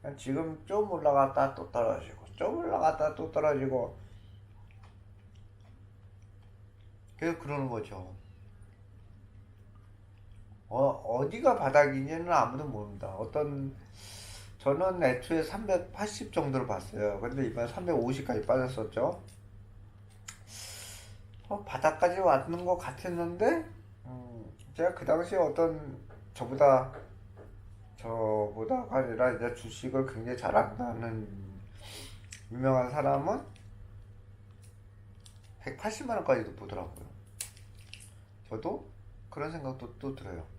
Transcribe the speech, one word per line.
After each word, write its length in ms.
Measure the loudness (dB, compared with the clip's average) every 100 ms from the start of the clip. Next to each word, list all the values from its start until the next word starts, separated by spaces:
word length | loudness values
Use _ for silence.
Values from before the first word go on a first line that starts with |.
| -10 -8
지금 480 | -2 -2 -2 -6 0
좀 260 | 0 2
올라갔다 640 | 2 6 6 6 4 2 0
또 160 | -4
떨어지고, 540 | 0 2 0 -6 -16 -18 -4
좀 220 | -2 -2
올라갔다 580 | -2 2 2 2 -2 0
또 160 | -2
떨어지고, 640 | 2 4 4 2 0 -2 -6 -16 -18 -18 -20 -20 -20 -20 -20 -20 -20 -20 -20 -20 -20 -20 -20 -20 -20 -20 -20 -20 -20 -20 -20 -20 -20 -20 -20 -20 -20 -20 -4
계속 220 | -2 -2
그러는 300 | -4 -2 -2
거죠. 460 | -4 -6 -10 -12 -14 -18 -20 -20 -20 -20 -20 -20 -20 -20 -20 -20 -20 -20 -20 -20 -20 -20 -20 -20 -20 -20 -20 -20 -20 -4
어, 180 | 2 2
어디가 680 | 2 -2 -2 -2 4 4 4
바닥인지는 760 | 8 8 8 4 -2 -4 4
아무도 320 | 4 4 0 -6
모른다. 440 | -6 -8 -10 -10 -6
어떤, 600 | -2 0 0 -2 -6 -8 -16 -18 -16 -16 -14 -14 -16 -2
저는 440 | 0 4 2 4
애초에 400 | 4 4 2 0
삼백팔십 880 | 2 -2 2 2 0 -4 -4 -4 -2
정도로 340 | 0 2 0 0
봤어요. 540 | -2 -4 0 0 2
근데 280 | -2 -2 -2
이번에 200 | 0 -4
삼백오십까지 800 | -2 0 2 2 -2 -2 -2 4
빠졌었죠. 760 | 2 2 -2 -4 0 0 0 -12 -18 -20 -20 -20 -20 -20 -20 -20 -18 -18 -18 -16 -14 -14 -14 -14 -14 -16 -18 -18 -18 -8
어, 140 | -8 -6
바닥까지 540 | 2 2 4 2 6
왔는 460 | 6 6 4 -2 0
것 120 | 0
같았는데, 880 | -2 -8 -6 -2 -4 4 4 4 -2 -14 -20 -18 -14
음, 520 | -12 -12 -14 -14 -16 -14 0
제가 180 | 0
그 100 | 2 2
당시에 320 | 2 4 2
어떤 600 | 4 4 2 2 -8 -12 -14 -16 -16 -8
저보다, 580 | -6 8 10 10 6 -8 -14 -18 -18 -18 -16 -16 -18 -18 -18 -12
저보다가 1000 | -6 0 4 4 2 0 0 0 2 2
아니라 320 | 2 4 4
이제 220 | 4 -2 -4
주식을 500 | -10 -8 -2 0 0
굉장히 240 | -4 -6 -2
잘한다는 1200 | 4 4 4 -2 -6 -4 -4 -6 -6 -10 -12 -12 -14 -16 -14 -12 -12 -14 -16 -16 -10
유명한 400 | 0 4 6 4
사람은 540 | 2 4 4 2 -2 -4 -16 -18 -16 -16 -16 -18 -18 -20 -20 -20 -20 -20 -20 -20 -20 -20 -20 -20 -20 -20 -12
백팔십만 580 | -10 -4 -4 -4 -2 0
원까지도 380 | 4 4 2 -8
보더라고요. 540 | -8 -8 -8 -12 -16 -16 -18 -12 -12 -12 -20 -20 -18 -18 -18 -20 -20 -20 -10
저도 420 | -6 -6 -6 -10 -18 -18 -18 -14
그런 220 | -8 -6
생각도 460 | -6 -8 -8 -12 -8
또 160 | -8 -8
들어요. 300 | -10 -10 -12